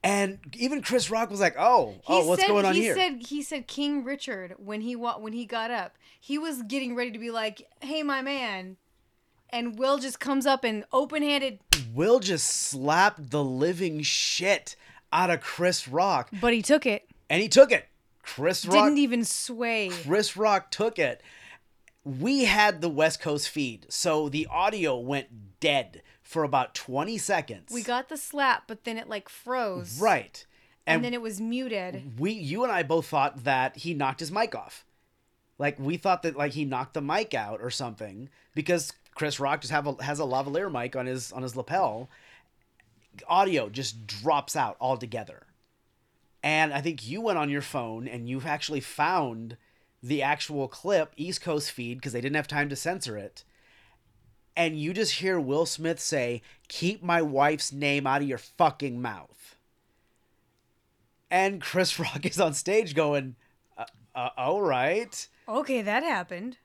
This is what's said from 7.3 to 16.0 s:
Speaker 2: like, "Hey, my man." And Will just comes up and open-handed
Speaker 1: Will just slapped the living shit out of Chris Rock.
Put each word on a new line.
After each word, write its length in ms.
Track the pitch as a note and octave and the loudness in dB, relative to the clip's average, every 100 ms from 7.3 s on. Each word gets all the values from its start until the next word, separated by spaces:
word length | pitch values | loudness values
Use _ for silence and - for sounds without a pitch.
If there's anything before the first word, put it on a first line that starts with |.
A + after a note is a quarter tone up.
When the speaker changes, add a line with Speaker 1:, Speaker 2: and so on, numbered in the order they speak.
Speaker 2:
like, 380 | A3+ A3 G#3+ - _ | -2 -4 -6 -20 _
"Hey, 220 | C4+ D#4 | -6 -2
my 180 | D4 C4+ | 0 0
man." 560 | C4 C#4 A#3+ F#3+ F#3 F#3+ _ _ _ _ _ _ _ | -2 -4 -4 -6 -8 -16 _ _ _ _ _ _ _
And 280 | A#3+ A#3+ G#3+ | -6 -6 -2
Will 200 | C4 C#4 | 0 2
just 200 | C4 A#3+ | -2 -6
comes 280 | B3 C4+ C4+ | -2 2 2
up 180 | C4+ | 2
and 200 | A#3+ G#3+ - | 2 -2 0
open-handed 680 | C4 C#4+ D4+ D4 C#4+ C4+ G3+ _ D3 A#2+ | 0 0 0 0 0 -2 -6 _ 0 0
Speaker 1:
Will 260 | A#2 F#3 B3 | 0 6 6
just 260 | F#3+ E3 - | 4 -2 0
slapped 840 | - - C#3 C#3 E3 G3+ F3+ C3+ | -2 -4 -2 2 6 4 4 -4
the 140 | D3 | -2
living 580 | C#3 B2+ D#3+ F3 F#3 D3+ | 0 2 0 0 -2 -2
shit 760 | D3 - - - C4+ F#3+ - - - - _ | -2 0 0 0 2 2 0 -18 -20 -20 _
out 160 | D#3+ F3+ | 0 2
of 100 | E3+ | 0
Chris 440 | - - F3+ F3 C3 | -2 0 2 2 -2
Rock. 440 | C#3+ | 0